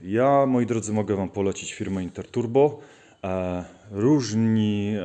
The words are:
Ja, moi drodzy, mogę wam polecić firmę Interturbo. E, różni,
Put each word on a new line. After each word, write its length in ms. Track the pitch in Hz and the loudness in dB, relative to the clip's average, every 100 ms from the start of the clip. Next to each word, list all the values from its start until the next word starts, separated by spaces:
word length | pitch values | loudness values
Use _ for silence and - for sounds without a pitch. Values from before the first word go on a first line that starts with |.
Ja, 440 | 90 110 135 139 135 | -4 0 4 4 4
moi 200 | 127 113 | 2 0
drodzy, 260 | 113 101 | -2 -2
mogę 240 | 107 101 98 | -2 0 -2
wam 120 | 92 | -2
polecić 440 | 101 98 92 - | -2 -2 -2 -8
firmę 300 | - 95 95 | -10 -6 -4
Interturbo. 760 | 90 - - 123 117 131 147 143 - - - _ | -6 -10 -6 -4 0 4 4 2 -12 -20 -20 _
E, 400 | 95 92 90 90 90 - 107 | -6 -4 -2 -4 -8 -16 -10
różni, 1040 | 101 117 151 113 110 113 110 107 104 101 107 | 0 2 2 2 0 2 2 2 0 -2 -2